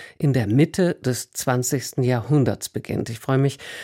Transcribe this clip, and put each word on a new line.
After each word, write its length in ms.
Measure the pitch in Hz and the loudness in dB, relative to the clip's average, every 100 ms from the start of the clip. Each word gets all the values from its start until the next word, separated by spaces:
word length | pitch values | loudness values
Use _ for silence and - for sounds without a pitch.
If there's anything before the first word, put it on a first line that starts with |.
| - - | -18 -2
in 160 | 147 | 0
der 140 | 131 101 | 2 2
Mitte 480 | 123 165 - 175 | 4 2 2 0
des 360 | - 127 120 - | 0 -2 -4 -6
zwanzigsten 720 | - - 127 123 135 - - | -6 -2 0 0 -2 -4 -2
Jahrhunderts 680 | 123 123 110 147 113 101 - | 0 0 2 2 2 0 -6
beginnt. 400 | - - - - | -8 -6 -4 -4
Ich 80 | 113 | -6
freue 200 | - 135 | -2 0
mich, 200 | 139 - - - | 0 -2 -12 -16